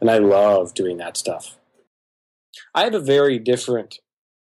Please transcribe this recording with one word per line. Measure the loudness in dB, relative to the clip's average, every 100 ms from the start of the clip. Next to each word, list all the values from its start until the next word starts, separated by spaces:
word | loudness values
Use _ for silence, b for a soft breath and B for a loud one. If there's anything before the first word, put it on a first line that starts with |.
and | 0
I | 4
love | 4 4 4 2 0
doing | -4 -6 -6
that | -10 -10
stuff. | -8 -8 -12 -20 _ _ _ _ _ _ _ _ _ B B
I | -4 -2
have | -2
a |
very | 2 2 2 0
different, | -2 -2 -2 -6 -6 -16 _ _ _ _